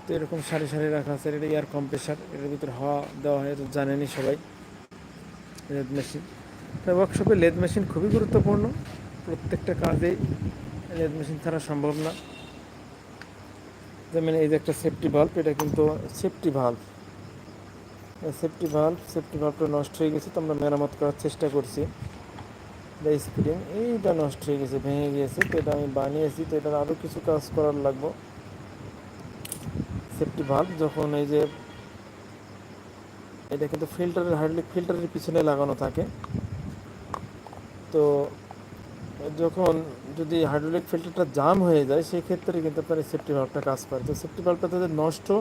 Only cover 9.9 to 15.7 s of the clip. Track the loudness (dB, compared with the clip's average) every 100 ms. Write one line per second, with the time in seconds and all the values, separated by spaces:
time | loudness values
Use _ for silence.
9.9 | 4 4 2 0 0 -2 -4 -10 -10 -8
10.9 | -2 0 0 -4 -4 -2 -2 -2 0 0
11.9 | 0 -2 -4 -12 -14 -16 -16 -16 -16 -18
12.9 | -18 -18 -18 -18 -18 -18 -18 -18 -18 -18
13.9 | -18 -2 2 4 6 6 6 4 0 0
14.9 | 0 2 6 6 4 2 2 0